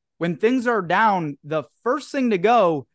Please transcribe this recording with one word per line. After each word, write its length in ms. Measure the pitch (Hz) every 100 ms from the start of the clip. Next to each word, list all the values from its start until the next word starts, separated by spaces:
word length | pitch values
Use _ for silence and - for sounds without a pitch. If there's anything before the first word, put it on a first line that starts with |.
| _ -
When 200 | 170 165
things 300 | 220 262 233
are 140 | 226
down, 560 | 170 185 220 190 156 143
the 200 | 147 156 - _
first 300 | 233 285 -
thing 180 | 285 247
to 60 | 190
go 500 | 196 240 180 151 -